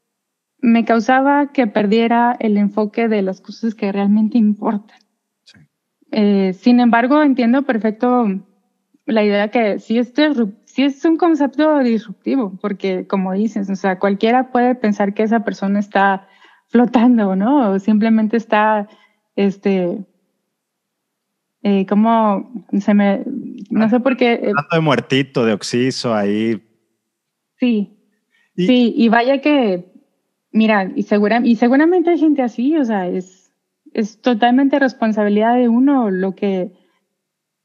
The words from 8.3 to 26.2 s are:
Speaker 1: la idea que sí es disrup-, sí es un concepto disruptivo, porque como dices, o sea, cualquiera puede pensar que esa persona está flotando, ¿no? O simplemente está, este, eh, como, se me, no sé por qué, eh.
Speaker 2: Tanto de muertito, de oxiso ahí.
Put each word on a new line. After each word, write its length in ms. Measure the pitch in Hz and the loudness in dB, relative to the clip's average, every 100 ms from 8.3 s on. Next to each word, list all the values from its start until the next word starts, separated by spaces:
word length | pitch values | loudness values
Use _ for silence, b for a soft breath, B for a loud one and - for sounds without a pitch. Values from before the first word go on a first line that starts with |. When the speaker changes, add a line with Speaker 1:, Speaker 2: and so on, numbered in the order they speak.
| 190 - _ _ _ _ _ - | -4 -10 _ _ _ _ _ -4
Speaker 1:
la 160 | 220 | 0
idea 260 | 208 202 214 | 2 0 0
que 300 | 240 214 190 | 0 -2 -2
sí 200 | - 226 | -2 -2
es 160 | 247 | -2
disrup-, 420 | - 302 254 208 - | 0 0 0 -4 -6
sí 180 | _ - | _ -2
es 220 | 277 277 | -2 0
un 140 | 339 330 | -2 0
concepto 600 | 349 302 285 269 311 294 | 2 2 0 0 0 2
disruptivo, 800 | 247 226 - 185 214 269 202 185 | 0 -2 -4 -12 -4 -4 -4 -6
porque 460 | 208 190 196 185 185 | -8 -6 -4 -6 -4
como 280 | 196 190 | -4 -2
dices, 340 | 190 220 214 196 | -2 -4 -4 -6
o 80 | 196 | -4
sea, 220 | 196 185 | -4 -2
cualquiera 520 | 196 202 220 247 254 | -2 0 0 0 0
puede 240 | 247 247 | 0 0
pensar 380 | 254 214 202 202 | 0 -2 -2 -2
que 100 | 202 | -2
esa 220 | 220 226 | 0 -2
persona 340 | 208 190 196 202 | -4 -6 -4 -4
está 480 | 202 196 196 190 - b b b b | -2 0 0 0 -6 b b b b
flotando, 680 | 233 240 240 247 233 202 190 | 2 2 4 4 2 2 0
¿no? 360 | 208 294 220 | 0 2 0
O 60 | 196 | 0
simplemente 600 | 208 214 226 220 214 233 | 0 0 2 2 0 -2
está, 500 | 226 214 214 214 202 b b b _ - | -2 0 2 0 -4 b b b _ -2
este, 720 | 202 190 202 190 175 175 190 _ _ _ _ _ _ _ _ _ _ _ _ _ _ _ | -2 -2 -2 -2 -2 -6 -12 _ _ _ _ _ _ _ _ _ _ _ _ _ _ _
eh, 220 | 202 196 | -2 0
como, 800 | 190 208 226 226 214 196 - - - 202 | 0 0 2 2 0 -2 -6 -16 -6 -4
se 140 | 208 | 0
me, 300 | 208 202 196 - - - - - | 2 2 -2 -6 -10 -12 -14 -6
no 220 | 214 220 | -2 0
sé 100 | 240 | 0
por 160 | 262 254 | 0 0
qué, 160 | 240 | 0
eh. 200 | 233 - 202 | 0 -2 -4
Speaker 2:
Tanto 200 | 147 165 | -2 0
de 40 | |
muertito, 640 | 156 123 - 135 135 143 | 0 0 0 -2 -2 -2
de 80 | 113 | 0
oxiso 640 | 101 - 127 131 - 127 | -2 -4 -2 -2 -4 -4
ahí. 480 | 110 | -2